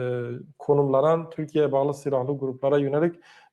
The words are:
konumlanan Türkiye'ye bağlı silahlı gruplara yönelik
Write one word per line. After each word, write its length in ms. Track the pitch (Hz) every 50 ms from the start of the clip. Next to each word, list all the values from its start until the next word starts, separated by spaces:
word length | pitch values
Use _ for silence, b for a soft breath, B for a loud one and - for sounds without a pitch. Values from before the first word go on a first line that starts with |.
| 123 123 123 120 120 120 120 143 - 151 - -
konumlanan 720 | - - 143 143 143 135 135 135 147 160 165 165 160 160
Türkiye'ye 420 | - 156 156 143 - 151 147 131
bağlı 220 | 139 135 139 147 139
silahlı 440 | 143 - 143 135 127 127 139 143
gruplara 400 | 135 135 131 127 131 139 139 143
yönelik 380 | 143 139 139 143 151 170 175 170 - b b b b b b